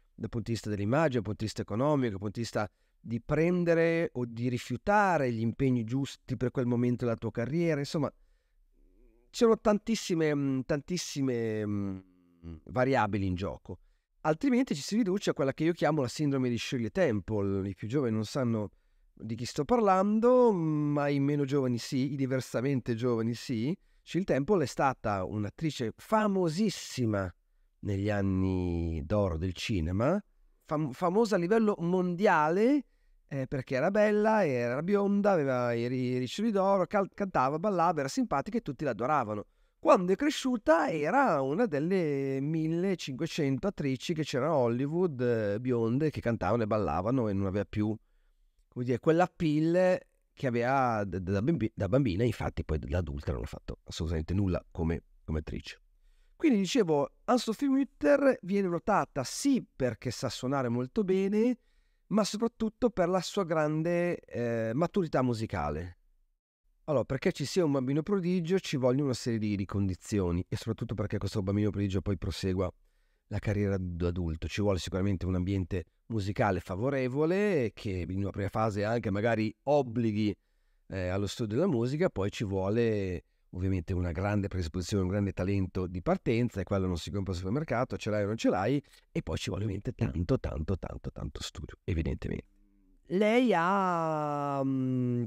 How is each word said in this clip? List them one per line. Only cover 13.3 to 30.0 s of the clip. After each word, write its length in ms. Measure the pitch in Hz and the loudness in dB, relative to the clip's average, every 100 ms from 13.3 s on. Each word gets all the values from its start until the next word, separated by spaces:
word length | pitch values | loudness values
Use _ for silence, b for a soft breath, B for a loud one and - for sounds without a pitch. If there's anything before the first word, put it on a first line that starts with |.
gioco. 460 | 90 92 - - 92 _ _ _ _ | 0 -2 -6 -12 -16 _ _ _ _
Altrimenti 520 | 156 160 277 247 269 | -2 0 2 2 2
ci 80 | 143 | -2
si 140 | - 214 | -2 0
riduce 340 | 196 196 - | 0 0 0
a 20 | |
quella 220 | 156 139 | 0 0
che 100 | - | 0
io 80 | 156 | 0
chiamo 300 | 175 147 156 | 2 2 2
la 60 | 123 | 0
sindrome 420 | - 147 135 127 | 0 0 2 0
di 80 | 117 | -2
Shirley 320 | - 131 110 | -2 -4 -2
Temple. 760 | - 165 107 92 107 98 98 98 | 2 2 2 -2 -2 0 0 -2
I 80 | |
più 140 | 98 107 | -6 -4
giovani 240 | 139 123 | 0 0
non 140 | 110 107 | 0 -2
sanno 440 | 147 123 113 104 - _ _ _ | -2 0 0 -4 -10 _ _ _
di 200 | - 110 | -14 -10
chi 120 | 113 117 | -8 -6
sto 180 | - | -4
parlando, 880 | 143 240 208 185 202 220 233 254 240 | 0 4 4 4 4 4 6 6 6
ma 560 | 190 160 151 147 147 143 | 4 2 0 0 0 0
i 120 | 143 | 2
meno 240 | 139 147 139 | 2 0 0
giovani 320 | 143 127 120 | 0 0 -2
sì, 340 | - 135 139 | -2 -2 -2
i 40 | 143 | -2
diversamente 800 | 135 131 - 123 127 135 120 | -2 -2 -4 -4 -2 -2 -2
giovani 380 | 113 123 113 113 | -2 0 0 0
sì. 420 | 117 - 117 120 190 _ _ | -4 -4 -2 -2 -4 _ _
Shirley 240 | - 165 196 | -6 -4 0
Temple 380 | 139 143 202 | 0 2 2
è 20 | 139 | 2
stata 580 | - 143 - 113 98 | 0 0 0 -2 -2
un'attrice 680 | 92 104 101 - 160 - 110 - | -2 -4 -4 -4 -6 -4 -6 -8
famosissima 1400 | - 220 208 190 175 156 220 - - - 117 104 92 - _ _ _ _ | -2 0 2 2 0 0 -2 -2 -6 -4 0 0 -2 -8 _ _ _ _
negli 300 | 98 98 101 | -4 -2 0
anni 920 | 101 98 92 95 92 90 85 85 82 69 | 0 2 2 2 0 0 0 -2 -4 -2
d'oro 320 | 104 98 80 | 0 0 0
del 160 | 92 | -4
cinema, 680 | 87 - 104 78 95 | -4 -4 -2 0 0